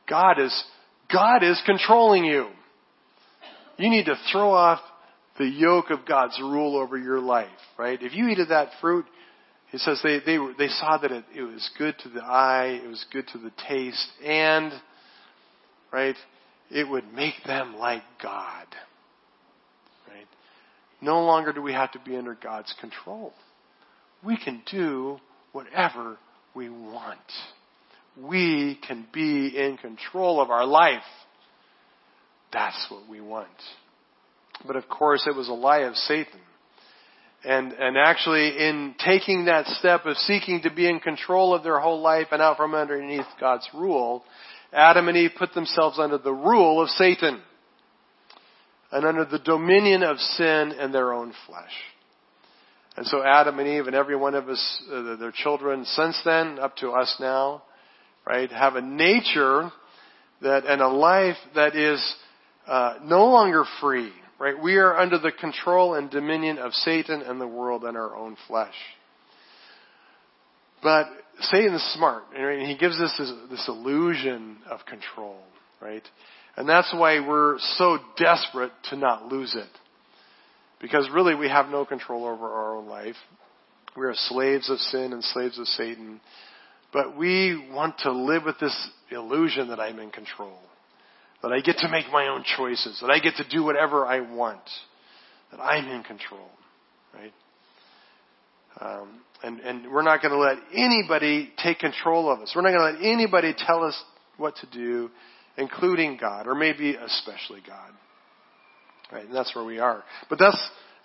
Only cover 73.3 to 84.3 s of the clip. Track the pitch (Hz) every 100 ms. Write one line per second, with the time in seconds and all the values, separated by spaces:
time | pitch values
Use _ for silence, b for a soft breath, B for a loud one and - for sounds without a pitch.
73.3 | 123 - 127 - 113 120 143 170 160 131
74.3 | 120 110 107 - 117 - 107 - - 104
75.3 | 98 95 _ _ _ 107 107 - b b
76.3 | b b - 139 170 180 170 160 156 143
77.3 | 151 147 131 - - 180 156 - - 165
78.3 | 170 - 127 127 - - 143 135 110 113
79.3 | 135 127 117 - _ _ _ b b b
80.3 | b b b b _ 117 151 135 151 180
81.3 | 151 147 143 139 143 139 131 - 120 120
82.3 | 113 113 110 110 110 107 104 107 117 -
83.3 | _ _ _ _ _ - - 131 110 -